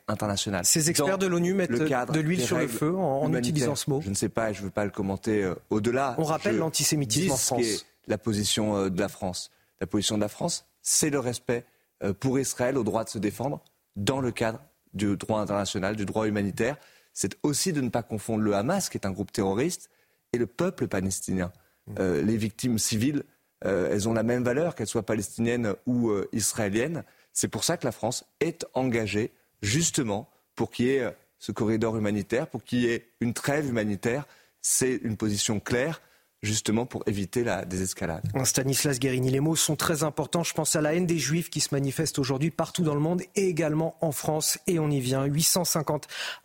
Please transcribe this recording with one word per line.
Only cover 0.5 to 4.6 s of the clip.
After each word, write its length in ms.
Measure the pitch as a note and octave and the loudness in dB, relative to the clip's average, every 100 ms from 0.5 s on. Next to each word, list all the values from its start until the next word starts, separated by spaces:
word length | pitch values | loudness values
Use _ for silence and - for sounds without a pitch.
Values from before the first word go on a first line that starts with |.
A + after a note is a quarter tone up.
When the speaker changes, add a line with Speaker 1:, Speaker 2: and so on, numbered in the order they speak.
| G2 | 0
Speaker 2:
Ces 260 | F2 E3+ D3+ | 2 2 2
experts 280 | - D3 F#3+ | 2 2 2
Speaker 1:
Dans 60 | |
Speaker 2:
de 20 | F#3+ | 2
l'onu 280 | F3 E3+ | 2 2
mettent 160 | F#3+ F3 | 2 2
Speaker 1:
le 180 | A#2+ D#3 | 2 2
cadre 240 | C3 B2 | 2 2
Speaker 2:
de 80 | D3+ | 0
l'huile 180 | D3+ F3+ | 2 2
Speaker 1:
des 60 | |
Speaker 2:
sur 120 | A#2+ - | 2 0
le 60 | |
Speaker 1:
règles 100 | - A#2 | 0 0
Speaker 2:
feu 160 | D3+ | 0
en, 280 | F#3+ E3+ C3+ | 2 0 0
en 60 | D3+ | 2
Speaker 1:
humanitaires. 220 | D#3 B2 | 2 2
Speaker 2:
utilisant 240 | D3+ B2+ | 2 2
ce 160 | C#3 - | 0 0
mot. 100 | C3+ | 0
Speaker 1:
Je 100 | G2+ | 0
ne 40 | |
sais 140 | G2 G#2+ | -2 0
pas 220 | A#2 A2+ | 0 -2
et 40 | |
je 60 | F#2+ | -2